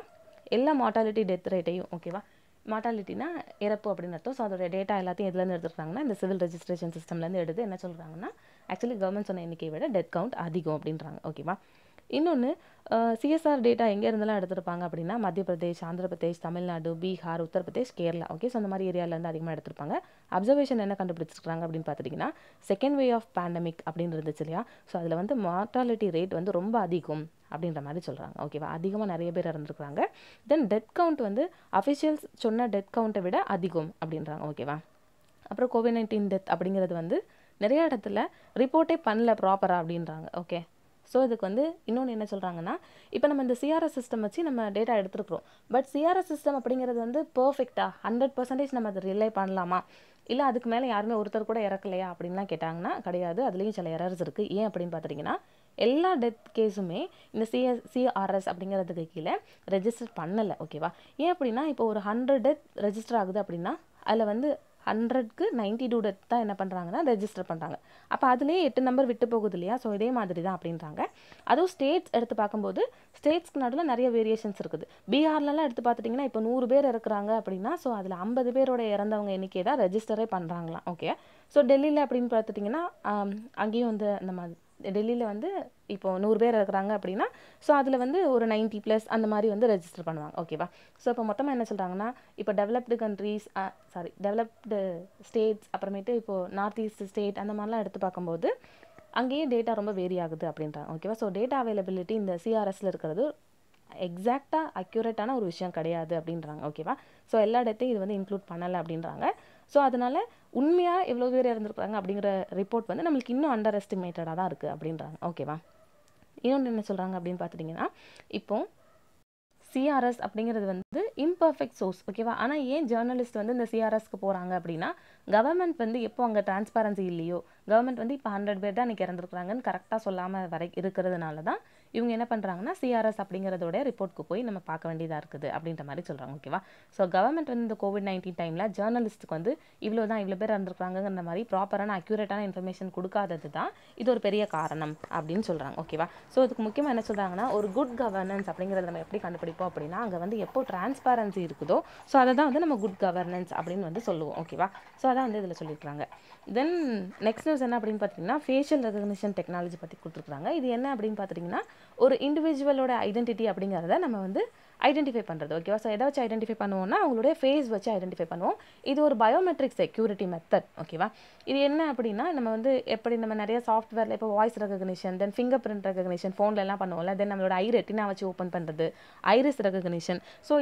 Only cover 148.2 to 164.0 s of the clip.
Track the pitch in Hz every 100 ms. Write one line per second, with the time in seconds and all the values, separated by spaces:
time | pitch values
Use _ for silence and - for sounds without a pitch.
148.2 | 185 196 196 165 185 190 180 170 160 202
149.2 | 180 170 170 160 180 165 151 185 233 175
150.2 | 180 220 180 262 262 185 202 269 262 240
151.2 | 214 190 170 - 151 233 - - - 277
152.2 | 254 254 302 269 339 247 202 190 190 175
153.2 | 175 180 180 - 170 185 175 175 233 170
154.2 | 151 - 165 160 190 - - - 262 254
155.2 | 262 214 190 165 160 151 147 147 143 -
156.2 | - - - 196 302 349 294 220 185 -
157.2 | 214 226 311 302 254 240 220 214 202 -
158.2 | 170 294 294 262 277 302 240 208 208 196
159.2 | 208 190 175 175 175 170 165 - 170 160
160.2 | 147 143 185 320 254 240 269 254 214 214
161.2 | 190 170 175 240 453 - - - 262 262
162.2 | 277 302 311 285 277 269 262 240 202 208
163.2 | 240 220 220 190 196 185 170 302